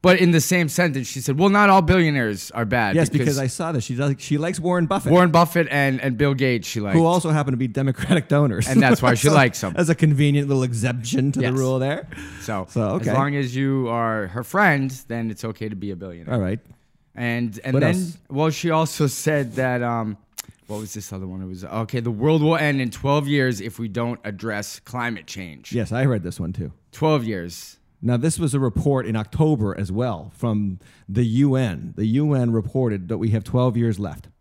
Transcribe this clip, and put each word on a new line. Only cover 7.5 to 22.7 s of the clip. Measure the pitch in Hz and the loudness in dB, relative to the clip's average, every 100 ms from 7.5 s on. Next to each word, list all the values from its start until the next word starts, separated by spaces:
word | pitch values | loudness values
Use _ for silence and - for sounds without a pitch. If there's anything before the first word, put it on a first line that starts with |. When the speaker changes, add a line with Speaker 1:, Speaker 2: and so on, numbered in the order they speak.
Speaker 2:
to | 127 | -2
be | 127 | -2
Democratic | 139 135 - 185 180 - | -2 -2 -2 0 0 2
donors. | 147 143 95 - | 2 2 2 4
Speaker 1:
And | 131 | 6
that's | 135 120 | 6 6
why | 127 | 4
Speaker 2:
<laughs> | 117 | 4
Speaker 1:
she | 147 | 6
Speaker 2:
So, | |
Speaker 1:
likes | 151 127 - | 6 4 2
'em. | 95 87 | -4 0
Speaker 2:
as | 165 | 0
a | |
convenient | 165 156 139 147 143 143 | 4 4 4 4 2 2
little | 135 | 0
exemption | 127 117 123 123 117 131 135 | 0 0 -2 -2 -2 0 0
to | 143 | 0
Speaker 1:
Yes. | 123 | 0
Speaker 2:
the | 131 | 2
rule | 131 131 | 0 0
there. | 131 151 - - - - | 0 -4 -8 -16 -16 -14
Speaker 1:
So, | - 104 92 | -6 -6 -4
Speaker 2:
So, | 120 107 160 | -2 0 0
okay. | 113 | 0
Speaker 1:
as | 120 | 0
long | 139 | 0
as | 143 131 127 | -2 -2 -2
you | 135 135 123 | 0 0 0
are | 117 113 110 95 | 0 -2 -2 -4
her | 107 | -8
friend, | 117 190 202 143 135 131 - | -4 2 4 4 -2 -6 -8
then | 117 113 | -6 -6
it's | 104 | -6
okay | 113 107 107 | -10 -8 -8
to | 104 | -8
be | 101 | -8
a | 90 | -10
billionaire. | 92 85 82 | -12 -14 -6
Speaker 2:
All | 127 | -2
right. | 92 113 _ - _ _ _ | -2 -4 _ -20 _ _ _
Speaker 1:
And, | - 120 117 117 107 | -8 -4 -2 -4 -6
and | 131 | -2
Speaker 2:
What | 131 | 2
Speaker 1:
then, | 156 | 2
Speaker 2:
else? | 180 175 165 _ | 0 -4 -8 _
Speaker 1:
well, | 139 160 | -2 -2
she | 147 170 | 0 0
also | 160 160 - 147 | 0 0 0 -2
said | - - 147 127 | 0 -2 -2 -2
that, | 120 131 123 | -2 -2 0
um, | 120 117 110 104 _ - - - - | -2 -2 -4 -8 _ -16 -16 -20 -12
what | 104 | -10
was | 107 | -10
this | 107 - | -12 -12
other | 95 95 | -12 -10
one? | 95 | -10
It | 92 | -10
was, | 92 | -12
okay, | 92 107 110 127 | -8 -6 -4 -4
the | 117 | -4
world | 107 139 160 | 0 2 4
will | 151 160 | 2 2
end | 147 | 0